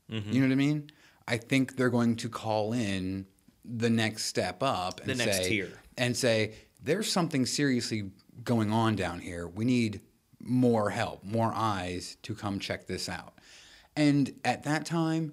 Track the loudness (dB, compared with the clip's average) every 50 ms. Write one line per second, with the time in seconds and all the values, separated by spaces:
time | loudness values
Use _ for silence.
0 | _ -8 -8 -6 -4 0 2 4 4 4 4 4 2 2 2 -2 -4 -10 _ _
1 | -20 -20 _ _ -4 -4 -4 -4 0 2 2 2 2 2 0 0 2 2 4 4
2 | 4 2 2 0 -4 -8 -8 -6 -2 0 0 0 0 0 -2 -2 -2 -2 -2 -2
3 | -2 -4 -4 -6 -8 -10 _ _ _ _ _ _ _ -10 -4 0 2 2 4 4
4 | 2 2 0 -4 -6 -2 -2 -2 -2 -2 -2 -2 -2 -2 0 -2 -4 -4 -6 -6
5 | -6 -4 -2 0 0 2 2 2 2 2 0 0 -2 -6 -12 -18 -20 -14 -4 -2
6 | -2 0 0 2 2 4 4 4 2 0 -4 -14 -20 _ _ -10 -2 -2 -2 0
7 | 0 0 2 0 0 2 2 0 0 0 0 0 2 2 2 0 0 -2 -4 -4
8 | -6 -8 -12 -16 _ _ -20 -10 -2 0 2 2 4 4 2 2 4 2 2 0
9 | -2 -4 -4 -8 -10 -8 -8 -8 -8 -8 -4 -2 0 2 4 4 2 0 -2 -6
10 | -12 _ _ _ _ _ -20 _ -4 0 2 4 6 6 4 4 2 0 0 0
11 | -2 -2 -4 -10 -8 -2 0 2 2 2 0 0 0 0 0 -2 -4 -4 -6 -6
12 | -8 -10 -14 _ -10 -10 -10 -6 -4 -4 -4 -4 -4 -6 -6 -6 -6 -8 -6 -6
13 | -6 -6 -8 -8 -10 -14 _ -20 -20 -20 -20 -20 -20 -20 -20 -20 -20 _ -2 2
14 | 4 4 6 4 2 0 -2 -2 0 0 0 0 -2 -2 -2 -2 -2 -2 -2 0
15 | 0 0 0 -2 -2 -4